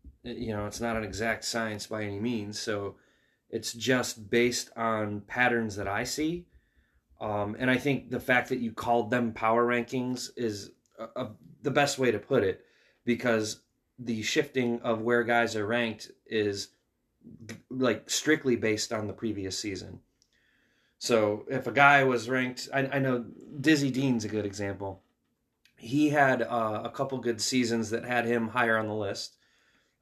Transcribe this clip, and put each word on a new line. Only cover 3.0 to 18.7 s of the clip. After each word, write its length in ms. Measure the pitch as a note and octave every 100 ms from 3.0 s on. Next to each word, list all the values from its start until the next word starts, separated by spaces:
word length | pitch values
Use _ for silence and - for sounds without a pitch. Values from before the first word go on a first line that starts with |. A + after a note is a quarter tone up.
| _ _ _ _ _
it's 240 | D3+ -
just 580 | A#2 G#2+ B2+ A2+ - G2+
based 400 | A#2+ A#2+ B2 - -
on 460 | A2+ A2 G#2 G#2
patterns 540 | - B2 B2 A#2 A2+ G2+
that 120 | G2
I 160 | G2+ A#2+
see. 420 | - D#3 F3 F3 _ _ _ _ _ _ -
Um, 340 | A2 G#2 G#2 A2
and 100 | B2+
I 80 | B2+
think 320 | C#3+ C3+ -
the 100 | B2+
fact 300 | - B2+ A#2+
that 80 | B2+
you 140 | A#2
called 400 | A2+ A#2+ A#2+ G#2+
them 200 | B2 A#2
power 340 | A2 A2+ A#2 A#2+
rankings 680 | A#2+ A#2 C3 B2 B2+ - -
is 360 | A#2 G#2 - - _ -
a, 240 | A2+ B2
a, 80 | A#2 G#2+ - -
the 80 | C#3
best 300 | B2+ C#3+ -
way 100 | B2+
to 80 | G#2
put 260 | - C3
it, 220 | G2 F2+ _ _ _ _ -
because 560 | A#2 B2 A2+ G#2+ - _ _ _ -
the 240 | A#2+ A2+
shifting 580 | G#2+ D#3 C#3 C3+ A#2+ A#2
of 200 | A#2+ A2+
where 220 | A2+ A#2+
guys 320 | A2+ A#2 A2+ G#2+
are 120 | G#2
ranked 440 | A#2+ A#2 G#2 - - -
is, 440 | A2+ G#2 G2+ - _ _ _ _ _ - - A2
g-, 100 | - _
like, 400 | C3 B2+ G#2+ -
strictly 460 | - D3+ D3+ C3+ A#2+
based 360 | A2